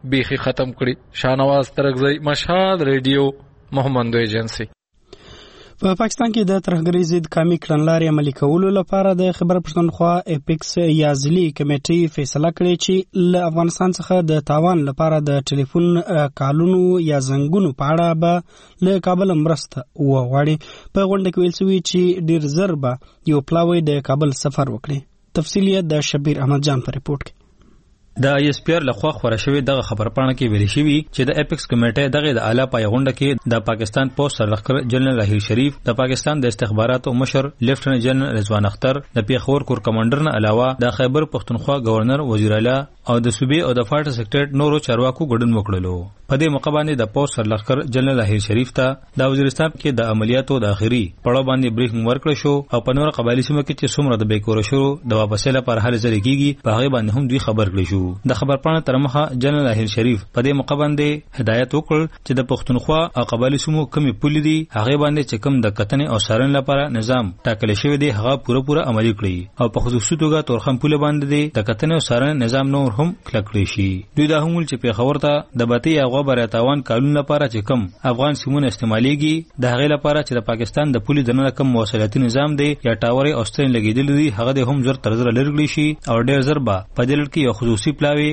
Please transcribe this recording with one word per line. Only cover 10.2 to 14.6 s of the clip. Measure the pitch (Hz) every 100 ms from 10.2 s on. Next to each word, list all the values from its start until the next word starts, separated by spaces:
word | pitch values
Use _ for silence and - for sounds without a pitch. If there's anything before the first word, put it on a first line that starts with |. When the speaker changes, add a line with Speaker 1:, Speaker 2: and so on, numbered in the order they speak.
| -
Speaker 2:
اپیکس | 156 - 160 - -
یازلي | 170 156 151 139 143 170 170 -
کمیټې | 143 143 - 170 165 -
فیصله | 139 143 165 165
کړې | 180 175
چې | - 185 185 190 175
له | 180 175
افغانستان | 160 170 165 185 175
څخه | 170 185 165
د | 156 147
تاوان | 147